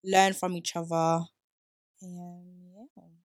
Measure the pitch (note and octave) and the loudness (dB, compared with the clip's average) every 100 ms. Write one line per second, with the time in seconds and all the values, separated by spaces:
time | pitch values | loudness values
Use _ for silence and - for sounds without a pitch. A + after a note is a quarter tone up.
0 | F#3+ F#3+ F#3+ F#3+ F#3 F3 E3 F3 E3 E3 | 2 4 4 2 -4 -4 -6 -8 -2 0
1 | E3 E3 E3+ _ _ _ _ _ _ _ | 2 2 -2 _ _ _ _ _ _ _
2 | F#3 F3 F3 F3 F3+ F3+ F3+ F#3+ C4 - | -18 -16 -16 -18 -20 -20 -20 -20 -20 -20
3 | E3+ E3 _ | -20 _ _